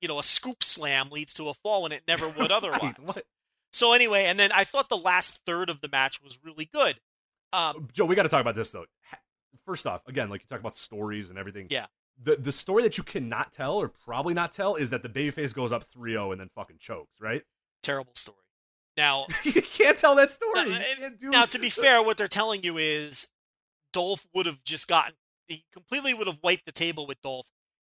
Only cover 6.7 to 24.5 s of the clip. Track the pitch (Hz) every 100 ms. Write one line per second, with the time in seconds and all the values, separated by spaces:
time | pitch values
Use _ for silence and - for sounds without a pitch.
6.7 | 302 233 - _ _ _ _ - 185 165
7.7 | 151 135 - 170 185 165 147 120 107 110
8.7 | 98 82 _ - - _ _ _ _ -
9.7 | 180 131 90 - 135 107 101 - 123 110
10.7 | - - 107 104 104 92 95 98 101 92
11.7 | 135 107 _ _ _ 123 147 135 - -
12.7 | 202 233 - - 190 120 113 - - 135
13.7 | 202 131 _ - 120 165 175 170 - 196
14.7 | 170 127 123 120 131 147 151 143 123 120
15.7 | 117 - 127 117 110 101 95 95 - 98
16.7 | 82 - 90 73 _ 107 135 - _ _
17.7 | _ - 139 131 - - - _ _ _
18.7 | _ _ - 147 139 135 - 302 - -
19.7 | - 349 403 311 277 277 - 453 - 285
20.7 | 226 240 269 269 220 269 262 233 247 240
21.7 | - 269 240 220 214 196 202 220 202 180
22.7 | 165 156 151 147 139 - _ _ _ _
23.7 | _ _ 180 180 196 - 185 170